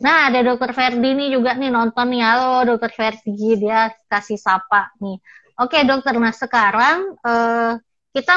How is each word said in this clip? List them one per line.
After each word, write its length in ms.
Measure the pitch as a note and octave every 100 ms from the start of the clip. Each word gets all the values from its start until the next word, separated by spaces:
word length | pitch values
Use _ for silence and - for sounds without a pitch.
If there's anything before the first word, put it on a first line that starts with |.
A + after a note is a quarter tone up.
nah, 140 | C4 D#4+ C#4+
ada 120 | B3+
dokter 280 | B3 B3 B3+ B3+
Ferdi 340 | B3+ A#3+ B3+ C4+
nih 140 | C#4+ C4+
juga 160 | A#3+ B3
nih 160 | C4+
nonton 340 | A#3+ A3+ A#3 B3
nih. 80 | B3
Halo, 480 | A3+ A#3+ B3+ B3+ B3 A#3
dokter 160 | A#3
Ferdi, 640 | - A3 A3 - G3+ G#3+ A3
dia 340 | G#3 A3 A3+ A3 -
kasih 240 | G3+ G#3 G#3
sapa 560 | - F#3+ - G#3 F#3 -
nih. 180 | G3+ F#3+ _ - _ -
Oke, 160 | B3+ D#4+ C4+
Dokter. 260 | C4+ C4 A#3+
Nah, 160 | A#3 A3+
sekarang, 800 | A#3+ A#3+ G#3 G#3 B3+ E4+ G4 F4
eh, 480 | A#3 A#3 A#3 A#3 A#3 A#3 _ _ _
kita 220 | C4+ C4+